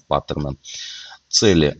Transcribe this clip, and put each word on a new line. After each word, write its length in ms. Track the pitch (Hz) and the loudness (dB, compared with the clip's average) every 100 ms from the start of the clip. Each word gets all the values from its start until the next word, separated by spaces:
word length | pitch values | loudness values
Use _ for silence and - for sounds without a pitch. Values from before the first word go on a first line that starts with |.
| - | -2
паттерна. 500 | 71 - 76 71 71 - - - - - - _ | -4 -4 -6 -6 -8 -14 -16 -14 -16 -20 -20 _
Цели — 480 | - 107 82 73 | 2 4 4 4